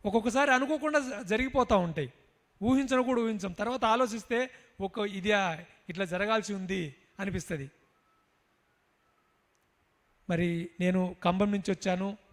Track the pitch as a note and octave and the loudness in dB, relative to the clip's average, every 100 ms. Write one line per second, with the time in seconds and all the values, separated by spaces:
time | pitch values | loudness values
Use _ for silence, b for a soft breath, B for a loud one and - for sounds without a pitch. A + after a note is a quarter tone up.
0 | G#3 A3 A3+ A#3 D4 B3+ C4+ D#4 D4+ D4+ | 2 0 2 2 4 4 2 0 2 0
1 | B3+ G#3 F#3 A3 C4 C4 A#3+ G#3 F3 D#3+ | 0 -8 -2 -2 0 0 4 4 2 -4
2 | B2+ _ _ _ _ _ G#3+ C4 C4+ B3+ | -6 _ _ _ _ _ 2 2 2 2
3 | B3 A#3+ A3+ G#3+ F#3+ F3 G3+ C4 A3+ A#3 | 2 2 0 -2 -6 -4 -4 0 2 4
4 | B3+ A3 - A#3+ B3+ B B - F#3+ A3 | 2 -2 -2 -2 -2 B B -8 -6 -4
5 | G#3 G3 F#3 G#3 F#3 D#3+ E3+ - - E3+ | -4 -2 2 2 2 -4 -12 -20 -12 -6
6 | F#3+ F3+ G#3 A3 G#3 G3+ F#3 F#3+ D#3 - | -4 -2 0 0 -2 -6 -2 -2 -4 -8
7 | _ - G3 F#3 - D#3+ C#3 _ _ _ | _ -8 -4 -4 -4 -8 -8 _ _ _
8 | _ _ _ _ _ _ _ _ _ _ | _ _ _ _ _ _ _ _ _ _
9 | _ _ _ _ _ _ _ _ _ _ | _ _ _ _ _ _ _ _ _ _
10 | _ _ - E3+ F3 E3+ E3 - F3+ F#3 | _ _ -4 0 0 -2 -6 -2 0 2
11 | F3+ - - F3+ G#3 G3+ F#3+ F#3 G3 F3+ | 0 0 0 2 2 0 -2 -2 0 -2
12 | G3 G#3 _ | -2 -8 _